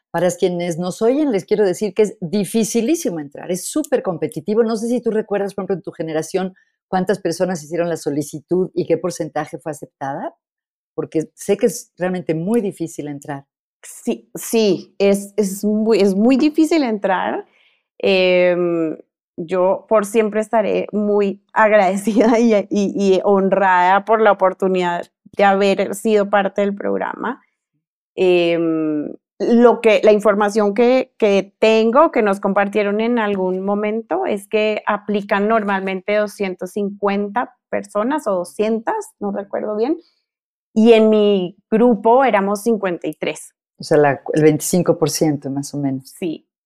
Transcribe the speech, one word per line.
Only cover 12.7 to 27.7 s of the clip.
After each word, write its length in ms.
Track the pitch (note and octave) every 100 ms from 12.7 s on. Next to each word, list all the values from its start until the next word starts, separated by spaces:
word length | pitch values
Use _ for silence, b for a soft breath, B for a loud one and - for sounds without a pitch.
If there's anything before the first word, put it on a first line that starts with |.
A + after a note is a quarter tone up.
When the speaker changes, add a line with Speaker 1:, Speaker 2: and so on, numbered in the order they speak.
| - E3 - D3
Speaker 1:
entrar. 360 | C#3+ D3 C#3 - _ _ _
Speaker 2:
Sí, 480 | - - - A#3 _
sí, 600 | - - A3+ G#3+ F3 - -
es, 360 | G3 G3+ G3+ -
es 260 | G3 G3
muy, 380 | G#3 G#3+ A3 G#3
es 140 | G3+ F#3+
muy 200 | A3+ C4+
difícil 460 | D4+ D4+ D#4 E4+
entrar. 600 | B3+ G#3+ G3 F3+ - D#4 - _ _ _ _ _
Em, 1000 | G3 F#3+ F#3 F3+ F3+ F3 F3 E3+ D#3+ - - _ _ -
yo 480 | E3 F#3 F3+ F#3+ -
por 180 | A3 G3+
siempre 340 | A#3 G#3+ G#3+
estaré 460 | G#3+ A3+ G3+ F#3 -
muy 540 | G#3 G#3 G#3 G3+ G3+ _
agradecida 880 | - G#3+ G#3+ F#3 G3 A3+ G#3+ A#3+ A#3
y, 140 | A#3
y, 120 | G#3 G3
y 500 | G#3 G3 - G3 F#3
honrada 800 | - G3 F#3+ F#3+ G3 F3+ F3+ G3 G3
por 140 | A3
la 100 | G#3+
oportunidad 760 | G3+ F#3 F#3 F#3+ F#3 F3 F3 - _ _ -
de 80 |
haber 500 | G3+ G3 G3+ G3 F#3+
sido 360 | G3 A3+ G#3 G3+
parte 320 | G3+ G3 G3+
del 120 | G3+
programa. 680 | G3+ G3+ G3 - - G#3 C#4 _ _ _